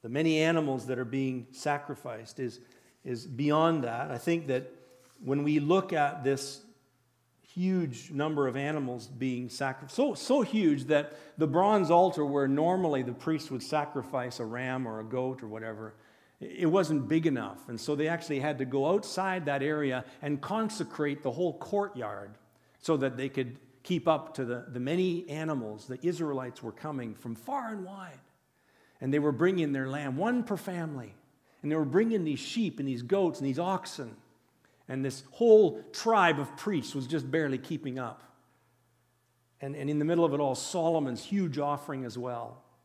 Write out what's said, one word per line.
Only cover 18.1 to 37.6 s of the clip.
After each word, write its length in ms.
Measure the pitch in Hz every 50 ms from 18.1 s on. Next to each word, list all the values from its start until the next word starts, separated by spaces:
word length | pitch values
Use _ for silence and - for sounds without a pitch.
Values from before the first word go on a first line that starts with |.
| 170 165 165 - 147 135
had 200 | 135 151 147 127
to 60 | 135
go 240 | 127 135 139 135 156
outside 560 | 190 208 202 - - 185 190 190 185 185 156
that 140 | 143 143 139
area 440 | 139 147 151 151 147 135 127 127 123 - - -
and 180 | - 143 147 139
consecrate 840 | 143 - 196 220 220 214 214 - 160 - - - 151 143 143 147
the 100 | - 135
whole 260 | 120 151 180 170 139
courtyard 800 | - - - 202 202 202 202 - 127 113 104 104 98 101 101 107 - _ _ _ _ _ _ _ _
so 160 | - - 160
that 220 | 139 135 135 123
they 100 | 120 135
could 300 | 131 - 139 127 120 120 - - _ _ _ _
keep 240 | - 180 165 -
up 280 | 170 156 147 - - -
to 100 | - 131
the, 200 | 117 120 120 120 -
the 100 | 123 123
many 480 | 123 135 165 185 185 185 170 170 185
animals. 600 | 165 143 156 160 156 151 131 113 107 107 104 -
The 120 | - 127 123
Israelites 640 | 135 175 175 151 165 151 139 131 127 123 117 - -
were 80 | 113
coming 420 | 104 - - 156 147 131 120 113 104
from 220 | - - 123 113
far 380 | 110 - - 269 277 240 226 220
and 100 | 202 185
wide, 360 | 185 196 196 185 175 139 135 _ _ _ _ _ _ _ _ _ _ _ _ _ _ _ _
and 120 | - 131 139
they 60 | 151
were 140 | 143 151 135
bringing 400 | 117 170 185 190 180 160 147 139
their 160 | 135 135 131
lamb, 260 | 135 147 143 139 127
one 280 | 143 190 233 247 247 226
per 120 | - 208
family. 580 | 170 - 196 180 175 165 160 147 131 117 101 98 - _ _ _ _ _ _ _ _
And 80 | - 147
they 60 | 151
were 80 | 160 151
bringing 400 | 139 135 190 226 226 226 202 170
these 160 | 156 143 123
sheep 400 | - - - 233 220 170 - -
and 80 | 139
these 140 | 139 127 120
goats 380 | 123 120 190 196 190 165 - -
and 80 | 139
these 120 | 135 131 143
oxen. 560 | 170 185 190 185 - - - - 135 113 107 - _ _ _ _ _ _ _ _ _ _ _ _ _
And 180 | - 131 135 135
this 180 | 135 131 - - -
whole 520 | - - 233 233 220 214 208 165 - - - -
tribe 480 | - - - 226 226 208 180 170 156 143
of 160 | 143 - -
priests 380 | - - 208 202 147 113 - -
was 100 | 139 127
just 240 | 123 160 156 131 131
barely 280 | 131 160 156 143 135
keeping 420 | 131